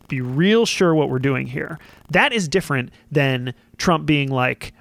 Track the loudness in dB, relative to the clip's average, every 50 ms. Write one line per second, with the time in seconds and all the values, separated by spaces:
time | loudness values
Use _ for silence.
0 | -12 -8 -8 -6 -6 -4 0 2 4 4 4 4 2 2 2 2 2 4 4 4
1 | 2 0 0 -2 0 -2 -2 -2 -4 -6 -8 -8 -8 -10 -10 -14 -16 -20 -20 -20
2 | -8 -2 0 2 2 2 0 -2 -2 0 0 -2 0 0 -2 -4 -4 -6 -10 _
3 | _ -4 0 0 2 2 0 -2 -4 -6 -10 _ _ _ _ -4 0 2 2 2
4 | 2 2 0 2 0 0 0 0 0 0 -2 -4 -10 -16 -18 _